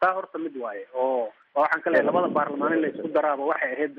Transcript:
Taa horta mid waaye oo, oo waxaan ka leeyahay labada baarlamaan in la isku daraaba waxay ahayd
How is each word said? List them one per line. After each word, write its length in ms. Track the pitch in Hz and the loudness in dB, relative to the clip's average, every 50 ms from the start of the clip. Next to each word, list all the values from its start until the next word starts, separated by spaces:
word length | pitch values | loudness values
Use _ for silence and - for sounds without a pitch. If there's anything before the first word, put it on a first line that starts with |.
Taa 120 | 180 185 185 | 0 0 2
horta 220 | 190 190 - - 160 | 0 -6 -8 -8 -8
mid 160 | 165 160 143 131 | -8 -8 -8 -8
waaye 240 | 120 110 101 98 98 - - | -8 -8 -8 -10 -12 -8 -4
oo, 320 | 127 127 131 131 123 113 107 - _ _ _ _ | -2 0 0 2 0 -2 -4 -6 _ _ _ _
oo 60 | 143 | 2
waxaan 200 | 151 151 156 160 | 2 2 2 0
ka 80 | - 175 | 0 2
leeyahay 160 | 160 151 143 - | 2 4 4 4
labada 200 | - 180 180 160 | 2 2 2 2
baarlamaan 460 | - 151 143 143 143 143 147 151 165 | 2 0 0 0 -2 -2 0 0 2
in 80 | 160 | 2
la 60 | 156 143 | 0 0
isku 200 | - - - 160 | -4 -6 -8 0
daraaba 360 | - 151 147 151 143 135 139 | 0 2 2 2 0 0 0
waxay 260 | 151 160 - 151 131 127 | -2 -2 0 -2 -4 -2
ahayd 240 | 131 151 143 139 | -2 -4 -4 -2